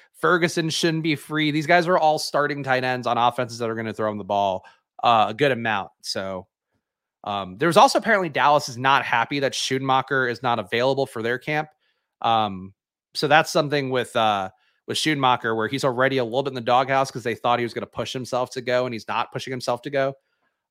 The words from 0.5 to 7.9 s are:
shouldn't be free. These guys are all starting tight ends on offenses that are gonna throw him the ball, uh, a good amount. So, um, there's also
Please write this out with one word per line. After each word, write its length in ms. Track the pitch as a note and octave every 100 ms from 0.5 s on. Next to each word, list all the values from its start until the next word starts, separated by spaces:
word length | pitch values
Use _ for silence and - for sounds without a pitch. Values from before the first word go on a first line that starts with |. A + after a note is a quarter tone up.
| F3 D#3+
shouldn't 340 | - F3 D#3+
be 120 | D#3+
free. 380 | C#3+ - D3+ D3+
These 140 | D3 D3
guys 200 | F3 E3
are 100 | F3+
all 220 | D#3 D#3
starting 440 | - D3+ C#3+ C#3+
tight 220 | C3 B2+
ends 220 | B2+ B2+ A#2+
on 100 | A#2
offenses 420 | A#2+ A#2+ B2 A#2
that 120 | A#2
are 40 |
gonna 200 | A2+ A2+
throw 160 | A2 G#2+
him 80 | G#2
the 60 |
ball, 420 | F#2+ G2+ G2+ F#2 - _ _ -
uh, 240 | A#2+ A#2 G#2
a 60 |
good 180 | A2+ C#3+
amount. 380 | A#2 A#2 G#2 F2+ _
So, 460 | - G#2+ F#2+ F#2 F2+ _ _ _ _ _ _ _
um, 320 | - G2+ F#2 F#2
there's 200 | D#3+ E3+
also 220 | C4